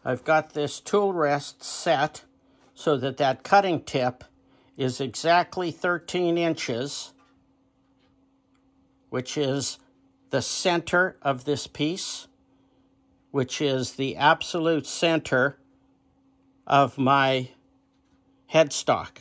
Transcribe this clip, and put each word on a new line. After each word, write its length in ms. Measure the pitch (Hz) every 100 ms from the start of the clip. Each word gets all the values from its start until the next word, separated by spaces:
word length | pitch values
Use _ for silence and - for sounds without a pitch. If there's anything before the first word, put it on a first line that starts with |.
I've 200 | - 127
got 300 | - 156 151
this 260 | 151 143 -
tool 340 | - 208 202
rest 500 | 180 147 143 139 -
set 600 | - - - 147 151 - _ _ _ _ _
so 240 | - - 139
that 200 | 131 135
that 260 | 139 131
cutting 380 | - 196 196 151
tip 420 | - 139 127 127 - _ _ _ _ -
is 240 | 131 120
exactly 720 | 135 - 160 175 170 - 175
thirteen 680 | 151 180 175 - 180 175 170
inches, 760 | 170 156 - 117 143 - - _ _ _ _ _ _ _ _ _ _ _ _ _ _ _ _ _ _ _ _
which 280 | 123 127 -
is 400 | 139 139 - - _ _ _ _ _
the 100 | 139
center 760 | - - 190 170 165 180 185 -
of 240 | 143 127 135
this 220 | 139 -
piece, 600 | - 147 190 - - - _ _ _ _ _ _ _ _ _ _
which 320 | 139 127 -
is 320 | 147 131 123
the 220 | - 135 -
absolute 720 | 143 160 - 175 165 160 135
center 720 | - 170 160 - 131 135 - _ _ _ _ _ _ _ _ _ _ -
of 320 | 139 135 -
my 520 | 131 139 135 131 127 _ _ _ _ _ _ _ _ _ _
headstock. 680 | 156 156 - - 110 71 -